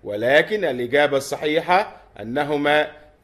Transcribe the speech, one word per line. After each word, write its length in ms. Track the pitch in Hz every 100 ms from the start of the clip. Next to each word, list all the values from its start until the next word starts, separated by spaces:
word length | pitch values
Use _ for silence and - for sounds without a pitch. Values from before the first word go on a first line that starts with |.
ولكن 600 | 107 104 117 147 165 214
الإجابة 520 | 170 123 120 143 147 135
الصحيحة 800 | 135 139 151 156 156 180 214 - - -
أنهما 680 | 104 131 143 147 147 151 147 - - _